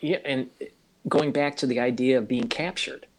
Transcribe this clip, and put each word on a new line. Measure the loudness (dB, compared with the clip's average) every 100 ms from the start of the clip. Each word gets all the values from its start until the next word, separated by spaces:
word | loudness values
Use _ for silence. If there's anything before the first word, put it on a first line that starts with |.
yeah, | -2 -2 -2
and | -4 -4 -10 -14 _ _ _ 0
going | 2 2
back | 2 0 0
to | 0
the | 2
idea | 0 2 4 4
of | 2
being | -2 -2
captured, | -2 -4 -4 -8 -8 -16